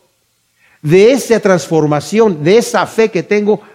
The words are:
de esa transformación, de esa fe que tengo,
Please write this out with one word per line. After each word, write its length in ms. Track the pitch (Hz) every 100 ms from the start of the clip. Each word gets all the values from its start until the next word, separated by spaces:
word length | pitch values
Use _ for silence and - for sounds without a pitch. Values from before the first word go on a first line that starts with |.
| _ _ _ _ _ _ _ _
de 320 | 151 185 220
esa 260 | 269 - 220
transformación, 1040 | 202 180 - 165 151 147 - 208 226 156
de 140 | 147 226
esa 300 | - 196 156
fe 240 | - 226
que 120 | 175
tengo, 380 | 160 208 208 208 -